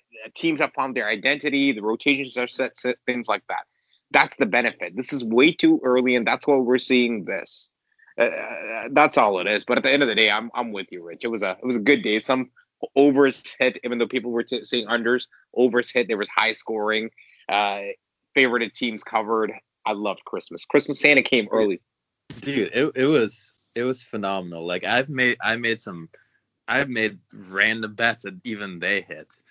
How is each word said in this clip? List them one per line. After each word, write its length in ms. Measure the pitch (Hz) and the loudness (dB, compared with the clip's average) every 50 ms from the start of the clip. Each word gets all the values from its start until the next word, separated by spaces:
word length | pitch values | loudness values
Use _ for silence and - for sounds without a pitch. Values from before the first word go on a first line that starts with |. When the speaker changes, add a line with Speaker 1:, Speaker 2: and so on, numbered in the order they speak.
| _ _ - 113 110 - - | _ _ -20 -20 -20 -18 -8
Speaker 1:
teams 260 | - - 165 156 139 | -4 -2 0 0 0
have 120 | 156 - - | -2 -2 -2
found 240 | 143 135 131 123 | -4 -4 -4 -2
their 120 | 123 107 107 | -4 -2 -2
identity. 640 | 110 104 123 131 143 147 143 147 139 139 139 139 123 | -2 -2 0 -2 -2 0 -2 -2 0 2 2 2 0
The 100 | 107 101 | 0 -2
rotations 560 | 107 113 - - 147 139 135 139 127 - 123 | -2 -2 -2 0 0 0 0 -2 -6 -6 -6
are 100 | 123 120 | -6 -6
set, 280 | - - 131 - - - | -4 -4 -6 -6 -6 -6
set, 180 | - 123 123 - - | -4 -4 -4 -4 -4
things 240 | - 123 123 110 113 | -4 -4 -4 -2 -4
like 180 | 104 98 _ - | -4 -4 _ -8
that. 180 | 92 - - _ _ _ _ _ _ _ _ _ 147 | -10 -10 -10 _ _ _ _ _ _ _ _ _ 2
That's 240 | 139 147 147 - - | 2 2 2 0 -2
the 80 | 135 | 0
benefit. 500 | 104 90 120 117 117 - - 90 87 87 | 2 2 2 2 0 -2 -6 -10 -10 -8
This 160 | 113 127 - 151 | -8 -8 -6 -6
is 100 | 131 123 | -6 -4
way 300 | 110 110 120 139 170 165 | 0 4 6 6 4 4
too 260 | - - 160 165 - - | 4 4 4 4 4 2
early, 320 | 127 123 127 123 127 123 | 2 2 2 4 2 2
and 100 | 123 110 | 2 2
that's 200 | 117 123 127 - | 0 -2 -2 2
why 100 | 147 143 | 2 2
we're 220 | 135 127 117 127 123 | 4 4 4 2 2
seeing 480 | - - 131 123 123 117 117 107 85 | 2 2 2 4 4 2 0 -4 -6
this. 420 | 92 98 87 - - - - - - _ _ _ _ _ _ _ _ - | -6 -8 -8 -8 -8 -8 -8 -8 -10 _ _ _ _ _ _ _ _ -2
Uh, 140 | - 117 113 82 - - - 117 78 101 107 113 110 107 120 135 | 0 0 0 0 -4 -8 -10 -10 -12 -10 -10 -10 -10 -6 0 2
that's 260 | 147 151 143 - 143 | 4 4 4 4 4
all 220 | 117 104 98 90 | 4 4 4 2
it 60 | 90 | 0
is. 180 | 101 107 101 - | 0 0 0 0
But 120 | - 123 | 0 0
at 80 | 120 107 | 0 2
the 80 | 135 135 | 2 2
end 100 | 143 143 | 4 4
of 60 | 117 | 2
the 60 | 107 | 4
day, 160 | 107 110 104 | 4 4 4
I'm, 200 | 104 110 113 117 - | 2 0 -2 -6 -6
I'm 180 | 120 120 117 104 | -6 -6 -6 -6
with 140 | 98 92 - | -10 -10 -10
you, 140 | - 90 82 | -12 -14 -14
Rich. 200 | 85 82 - - | -14 -12 -8 -6
It 40 | 117 | -6
was 140 | 117 104 101 | -4 -4 -4
a, 80 | 95 | -4
it 160 | 92 - - | -4 -4 -4
was 100 | 127 120 | -2 -2
a 40 | 117 | 0
good 220 | 101 - 143 123 98 | 4 4 4 4 2
day. 160 | 113 107 110 | 0 -2 0
Some 320 | - - 131 131 127 - _ _ _ _ _ - - - - | 0 0 -2 -2 -2 -6 _ _ _ _ _ -14 -10 -2 4
overs 480 | 135 143 147 135 139 143 135 - - - - - - | 6 6 6 6 6 4 4 2 -2 -10 -10 -4 0
hit, 180 | 135 127 - - - | 0 0 0 -2 -6
even 140 | 120 120 120 | -4 -2 -2
though 80 | 117 | -2
people 240 | 107 127 123 107 120 | -2 -2 -4 -4 -4
were 120 | 117 117 117 | -4 -4 -4
t-, 220 | - - 117 - | -4 -6 -8 -6
saying 220 | - - 120 110 | -4 -4 -4 -2
unders. 400 | 101 117 117 113 120 127 123 - - _ _ _ _ - | 0 -2 0 2 2 0 0 -2 -6 _ _ _ _ 0
Overs 380 | - 127 127 107 123 117 - | 2 4 4 4 2 0 0
hit. 180 | - 127 120 95 | 0 0 0 0
There 80 | 113 | 0
was 120 | 98 104 - - | -2 -2 -2 0
high 180 | - 110 113 110 | 2 2 2 0
scoring. 580 | - - - 110 107 104 107 107 110 110 113 - _ - _ _ _ _ | -4 -6 -6 -4 -2 0 0 0 0 -2 -4 -10 _ -20 _ _ _ _
Uh, 340 | - 92 104 104 101 98 101 101 101 98 - _ _ _ _ _ _ - | -2 0 2 2 2 0 -4 -6 -10 -12 -14 _ _ _ _ _ _ 2
favorited 380 | 139 135 123 117 120 117 104 - | 4 4 4 4 0 -2 -2 -6
teams 320 | - 127 120 110 104 - | -6 -6 -6 -6 -6 -8
covered. 480 | - - 110 107 107 113 110 110 104 - - _ _ _ _ - | -4 -2 -2 0 0 0 0 0 -2 -4 -8 _ _ _ _ -6
I 80 | 110 107 | -6 -4
loved 320 | 101 104 101 95 - - | -2 -4 -4 -6 -6 -10
Christmas. 400 | - - 92 - - 87 - - | -10 -10 -10 -10 -10 -12 -12 -6
Christmas 340 | - - 147 143 - 143 - | 0 0 0 0 0 -2 2
Santa 220 | - 147 147 135 | 4 6 6 6
came 280 | - - 135 120 104 104 - | 4 2 2 0 0 2 2
early. 300 | 113 107 101 90 - _ _ _ _ _ _ _ _ _ - - - | 2 2 2 0 -2 _ _ _ _ _ _ _ _ _ -20 -16 -12
Speaker 2:
Dude, 300 | - 143 - 123 98 - - | -8 -4 -2 -2 -2 0 0
it, 200 | 120 143 160 - | 0 0 0 0
it 100 | 131 131 | 0 2
was, 460 | 139 160 135 113 - - - - - _ _ _ _ - | 4 4 4 2 0 -2 -8 -20 -20 _ _ _ _ -6
it 100 | 113 120 | -4 -2
was 180 | 127 131 - - | -2 -2 -4 -8
phenomenal. 640 | - - 107 98 98 98 95 90 87 85 82 82 | -10 -8 -6 -4 -4 -4 -4 -6 -8 -10 -8 -6
Like, 180 | 87 90 90 87 | -4 -4 -4 -2
I've 260 | 92 113 123 135 143 | 0 0 0 0 0
made, 260 | 143 131 127 123 120 - - | 0 0 2 2 2 0 -2
I 140 | 107 113 | -4 -2
made 240 | 120 120 117 113 110 | -2 -2 -2 -2 -4
some, 280 | - 107 92 85 82 - _ _ _ _ _ _ _ _ _ _ _ | -6 -10 -12 -12 -12 -16 _ _ _ _ _ _ _ _ _ _ _
I've 220 | - 117 131 139 135 | -4 -2 -2 -2 -2
made 300 | 120 113 110 104 101 87 _ _ - 104 95 90 | -2 -2 -2 -2 -4 -6 _ _ -20 -20 -16 -6
random 440 | 92 98 104 110 113 113 110 107 107 | -2 0 2 2 0 -2 -4 -6 -4
bets 300 | 104 117 117 110 - - | -2 0 0 0 -2 -8
and 160 | 98 95 90 - | -14 -14 -12 -10
even 340 | 123 110 101 104 98 92 85 | -10 -8 -8 -8 -10 -8 -4
they 240 | 85 92 101 98 90 | -2 0 0 -2 -2
hit. 260 | - 80 76 76 _ _ _ _ _ | -6 -14 -16 -16 _ _ _ _ _